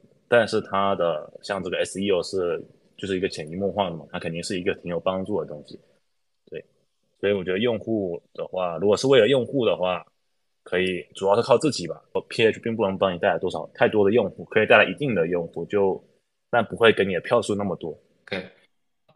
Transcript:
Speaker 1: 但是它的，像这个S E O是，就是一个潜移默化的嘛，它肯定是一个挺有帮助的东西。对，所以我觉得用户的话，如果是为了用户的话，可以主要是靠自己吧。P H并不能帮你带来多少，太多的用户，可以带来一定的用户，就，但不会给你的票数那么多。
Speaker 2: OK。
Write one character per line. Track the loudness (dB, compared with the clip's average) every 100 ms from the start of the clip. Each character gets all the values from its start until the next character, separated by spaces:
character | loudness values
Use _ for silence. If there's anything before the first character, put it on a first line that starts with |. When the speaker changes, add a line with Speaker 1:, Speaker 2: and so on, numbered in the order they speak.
| _ _ _
Speaker 1:
但 | 2 2
是 | -2
它 | -2 -2 0 0
的， | 0 -2 -8 -18
像 | -8 -6
这 | -4
个 | -4
S | -4 -4
E | 0
O | 0
是， | 0 -4 -4 -4 -10 _ _ -14
就 | -6
是 | -4
一 |
个 | -4
潜 | -6 -10
移 |
默 | -6 -4
化 | -2 -4
的 |
嘛， | -6 -12
它 | -10
肯 | -8
定 | -8
是 | -6 -4
一 |
个 | -4
挺 | -6 -6
有 | -4
帮 | -4 -4
助 | -4 -6
的 | -6
东 | -12
西。 | -16 -20 _ _ _ _ _ _ _
对， | -18 -18 _ _ _ _ _
所 | -2
以 |
我 | 0
觉 | -2
得 | -2
用 | 0 -2
户 | -2 -4 -4 -6 -12
的 | -12 -8
话， | -4 -4 0
如 | 2
果 | 2
是 | 6
为 | 6
了 | 6
用 | 4 0
户 | 0
的 | 0 2
话， | 0 -2 -6 _ _ _ _ _
可 | -4 -2
以 | 0 -4 -8
主 | -4 2
要 | 2
是 |
靠 | 4 4
自 | 2
己 | -2 -8
吧。 | -10 _ -8 -6
P | 2
H | 2 2
并 | -4
不 | -2
能 | -2 0
帮 | 0
你 | 2
带 | 0
来 | 0
多 | -2
少， | -4 -10
太 | 0 2
多 | 4
的 | 4
用 | 4 0
户， | -4 -2
可 | 0
以 | 6
带 | 6
来 |
一 | 6
定 | 0 -2
的 | 0 0
用 | -2 -4
户， | -8 -4
就， | 0 0 0 -8 _ _ _ _
但 | -2
不 | -2
会 | 4 4
给 | 6
你 | 0
的 | -2
票 | 0 0
数 | 0
那 | -2
么 | -2 -4
多。 | -8 -12 _ _
Speaker 2:
OK。 | -10 -10 -10 _ _ _ _ _ _